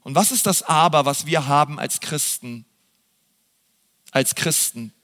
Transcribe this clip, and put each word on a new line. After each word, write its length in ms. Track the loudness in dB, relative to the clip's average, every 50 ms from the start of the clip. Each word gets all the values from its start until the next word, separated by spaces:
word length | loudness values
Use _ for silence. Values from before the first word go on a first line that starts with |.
und 120 | _ 0 0
was 200 | 2 2 2 0
ist 120 | 0 0
das 160 | 0 0 0 0
Aber, 420 | 2 4 4 4 6 4 4 2
was 220 | 2 -2 -2 -4
wir 200 | -2 -2 -2 0
haben 320 | 2 4 4 4 2 -2 -8
als 220 | -6 -6 -6 -6
Christen? 640 | -6 -6 -6 -4 -4 -4 -4 -6 -8 -12 -14 -14 -16 _ _ _ _ _ _ _ _ _ _ _ _ _ _ _ _ _ _ _ _ _ _ _ _ _ _ _ _ -4
Als 240 | -2 0 0 0 -2
Christen. 560 | -2 -2 -2 0 0 -2 -4 -4 -8 -14 -14 _ _